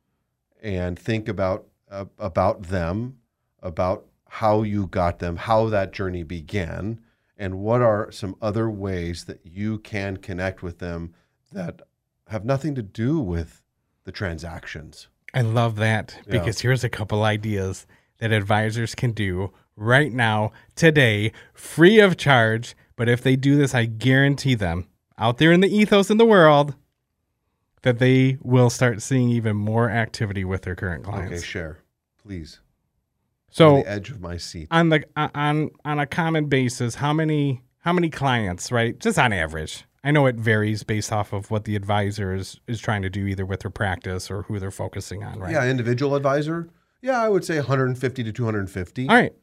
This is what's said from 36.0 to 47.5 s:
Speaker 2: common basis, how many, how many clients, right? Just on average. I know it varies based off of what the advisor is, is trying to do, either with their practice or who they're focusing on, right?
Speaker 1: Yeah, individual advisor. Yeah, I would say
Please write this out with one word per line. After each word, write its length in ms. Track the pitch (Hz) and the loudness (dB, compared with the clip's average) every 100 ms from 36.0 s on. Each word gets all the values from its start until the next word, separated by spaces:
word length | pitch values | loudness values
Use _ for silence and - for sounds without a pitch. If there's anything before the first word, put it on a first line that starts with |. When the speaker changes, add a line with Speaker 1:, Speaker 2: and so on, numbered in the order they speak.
| 143 | -4
Speaker 2:
common 400 | - 165 160 147 | -2 0 0 0
basis, 500 | 135 127 - 123 - | 0 0 -2 -6 -2
how 160 | 143 | -2
many, 500 | 151 156 151 143 127 - _ | 0 0 0 0 -4 -10 _
how 120 | 170 | -2
many 160 | 175 170 | 0 0
clients, 640 | - 139 123 104 87 - | -2 0 0 0 -4 -4
right? 260 | 120 117 113 | 0 0 -2
Just 200 | 226 170 | -2 2
on 140 | 127 | 0
average. 520 | 95 80 78 78 - - _ | 0 -4 -6 -10 -12 -18 _
I 80 | 139 | 0
know 160 | 151 135 | 2 2
it 100 | 117 | 0
varies 480 | 113 107 104 107 | 0 2 2 -2
based 280 | - 107 - | -2 -4 -2
off 200 | 107 101 | -4 -4
of 180 | 104 98 | -6 -4
what 140 | 107 | -6
the 100 | 104 104 | -4 -6
advisor 560 | 98 104 101 101 98 | -2 0 0 -4 -4
is, 260 | 95 95 - - | -4 -8 -14 -10
is 140 | 117 | -8
trying 220 | - 107 | -4 -2
to 80 | 95 | -2
do, 160 | 98 98 | -4 -4
either 180 | 98 | -4
with 160 | 95 95 | -4 -6
their 100 | 98 | -8
practice 600 | - 101 87 95 92 - | -4 -4 -4 -6 -8 -8
or 120 | 95 | -10
who 160 | 101 104 | -8 -8
they're 120 | 95 | -8
focusing 520 | - 101 - - - | -8 -10 -10 -12 -12
on, 140 | 104 101 | -12 -10
right? 120 | 92 | -4
Speaker 1:
Yeah, 140 | 160 123 | -2 0
individual 480 | 127 113 123 143 | 0 0 0 0
advisor. 560 | 143 139 143 151 165 170 _ _ _ | 0 0 0 -2 -6 -8 _ _ _
Yeah, 180 | 254 254 | -4 0
I 80 | 220 | 2
would 160 | 190 | 0
say 120 | 175 | 0